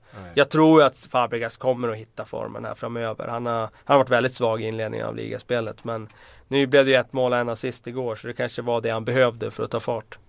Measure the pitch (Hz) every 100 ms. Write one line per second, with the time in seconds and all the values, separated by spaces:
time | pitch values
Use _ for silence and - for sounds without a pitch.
0 | _ 107 90 135 139 156 160 160 135 -
1 | - 127 120 117 113 - 131 123 120 110
2 | 113 - 107 117 113 110 113 107 117 117
3 | 113 107 - 117 120 117 110 - - 139
4 | 127 123 123 - 117 113 110 110 110 113
5 | 110 113 110 110 - 120 110 107 117 113
6 | 107 _ - - - 139 135 139 135 131
7 | 120 135 123 120 120 113 131 - - 127
8 | 123 110 120 120 123 - 120 117 113 110
9 | 113 127 123 117 110 - 113 117 - 113
10 | - -